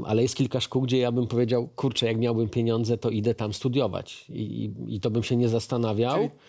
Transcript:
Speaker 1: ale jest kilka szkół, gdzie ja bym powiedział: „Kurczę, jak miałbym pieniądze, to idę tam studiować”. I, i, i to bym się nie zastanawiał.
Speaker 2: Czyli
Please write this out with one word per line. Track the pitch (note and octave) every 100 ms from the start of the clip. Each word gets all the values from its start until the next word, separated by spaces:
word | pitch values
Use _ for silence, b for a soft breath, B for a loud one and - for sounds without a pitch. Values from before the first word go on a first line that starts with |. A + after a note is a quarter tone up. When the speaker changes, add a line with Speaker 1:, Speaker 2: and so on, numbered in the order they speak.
| A#2+
Speaker 1:
ale | A2
jest | A#2+ -
kilka | B2+ B2+
szkół, | - C3
gdzie | C3 C3
ja | B2
bym | A#2+ A#2
powiedział: | A#2+ A#2 B2 A#2+ -
„Kurczę, | C3+ - A#2
jak | A2+
miałbym | A#2+ A2+ A2
pieniądze, | B2 A#2 A#2 A2+ A#2
to | A#2+
idę | A2 A2
tam | A2 G#2+
studiować”. | - B2+ C3 A2 F#2 - - -
I, | -
i, | G#2+ A2+ G#2+ A2 A#2
i | G#2+
to | A#2
bym | A2+
się | A2 A#2+
nie | A#2+
zastanawiał. | A2+ - A#2+ A2+ G#2 A#2+ D#3+
Speaker 2:
Czyli | A#3 -